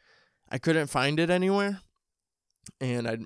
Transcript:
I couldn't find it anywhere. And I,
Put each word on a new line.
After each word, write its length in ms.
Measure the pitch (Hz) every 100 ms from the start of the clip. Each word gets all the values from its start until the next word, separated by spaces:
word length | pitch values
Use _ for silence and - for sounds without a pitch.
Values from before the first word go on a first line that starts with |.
| _ _ _ _ -
I 100 | 123
couldn't 300 | 165 160 147
find 300 | 135 139 156
it 120 | 165
anywhere. 500 | 180 185 196 202 196 _ _ _ _ _ _ _ _ - -
And 280 | 131 123 117
I, 100 | 113